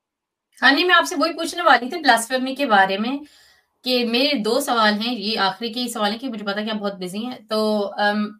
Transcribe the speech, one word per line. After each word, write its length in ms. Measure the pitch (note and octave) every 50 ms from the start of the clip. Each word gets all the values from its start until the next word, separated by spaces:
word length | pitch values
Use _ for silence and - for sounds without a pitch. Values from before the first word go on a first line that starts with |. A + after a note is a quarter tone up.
| _ _ _ _ _ _ _ _ _ _ _ -
हाँ, 100 | - B3+
नहीं, 140 | C#4 D#4 F4
मैं 100 | F4+ F#4
आपसे 200 | E4+ - - F#4
वही 180 | C#4+ D4 E4 E4
पूछने 280 | D#4+ E4 - - E4+
वाली 300 | F4 D#4+ C4+ A#3+ A#3+ B3+
थी 60 | - F4
blasphemy 580 | D#4 C#4 A#3 A3 G#3+ - C4 C4 B3+ C4 C4
के 100 | C4 C#4+
बारे 320 | B3+ G#3+ G3 F#3+ F#3 F#3+ G3
में, 280 | G#3+ A#3+ C4+ C#4+ D4+ - _ _ _ _ _ _ _ _ _ _ _
कि 220 | B3+ B3+ B3 A#3+
मेरे 280 | A3 A#3 B3 C4+ D4 D4
दो 280 | A#3 G#3 G#3 A#3 C#4
सवाल 320 | C#4+ C#4+ B3+ A#3 A3 G#3 G#3
हैं, 200 | G3+ A3 A#3+ B3+
ये 220 | A3 F#3+ G#3 A3
आखिरी 380 | G#3 G3 F#3+ F#3 - A3+ A#3 A3
के 60 | B3
ही 100 | B3 A#3
सवाल 220 | A3+ A3 G#3 G#3
है 60 | G#3+ A#3
कि 120 | C4 C4+
मुझे 140 | A3 G#3 G#3
पता 160 | G3+ G3 G#3
है 60 | G#3+
कि 60 | A3
आप 60 | A3 G#3
बहुत 160 | G3+ G3+ F#3+
busy 260 | F#3 F#3 F3+ F3 G#3
हैं, 280 | A#3 B3+ B3 - - _
तो, 320 | A3 G#3+ G#3+ G#3+ G#3+ G#3+
um, 600 | G3+ G3 - - G#3 G#3 G#3 G#3 G#3 G#3 -